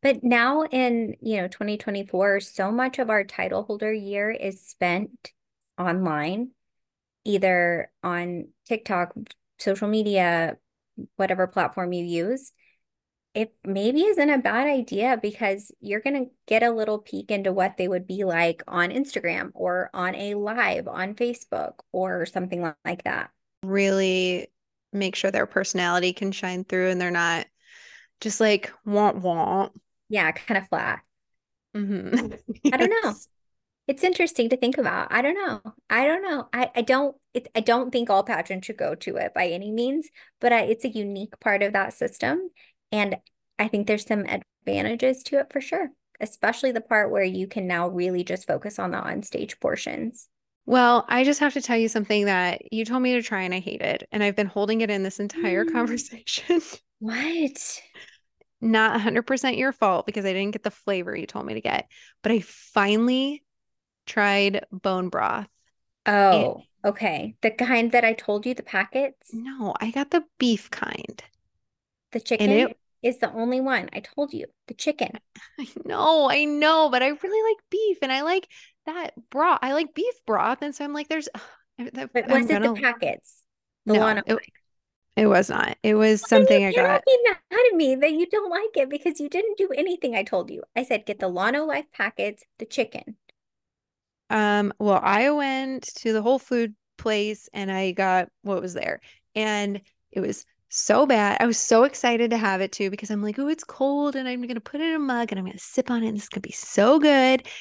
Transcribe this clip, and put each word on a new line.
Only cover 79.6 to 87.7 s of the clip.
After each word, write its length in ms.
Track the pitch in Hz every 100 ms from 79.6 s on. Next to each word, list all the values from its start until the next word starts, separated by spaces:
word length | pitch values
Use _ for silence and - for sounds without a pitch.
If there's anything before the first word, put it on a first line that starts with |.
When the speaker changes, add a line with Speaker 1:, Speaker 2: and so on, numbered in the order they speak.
Speaker 2:
I 120 | 254
like 200 | 285 320
beef 220 | - 453 480 -
broth, 340 | 214 214 254
and 120 | 294 277
so 80 |
I'm 100 | 285
like, 140 | 294 294
"There's, 220 | 320 294 - - -
<sighs> 220 | _ _
that, 320 | 247 - -
Speaker 1:
But 160 | 247 233
Speaker 2:
I'm 120 | 262
Speaker 1:
was 80 | 233
it 120 | 208
the 80 | 226
Speaker 2:
gonna" 120 | 214
Speaker 1:
packets? 640 | 262 240 160 - - - _ _ _ _ -
The 60 |
Speaker 2:
No, 20 | 214
Speaker 1:
Lana 280 | 220 214 -
Speaker 2:
it, 140 | 220
Speaker 1:
Park? 100 | - _ _ _ _ _ _ -
Speaker 2:
it 100 | 214
was 220 | 175 -
not. 280 | - - -
It 120 | 220 214
was 260 | 220 214
Speaker 1:
Why 80 | -
are 80 | 220
you 60 | 208
Speaker 2:
something 180 | 202 196
I 80 |
Speaker 1:
cannot 280 | 480 508 571
Speaker 2:
got 20 | 539
Speaker 1:
be 120 | 508 480
mad 120 | 370 _ 392 508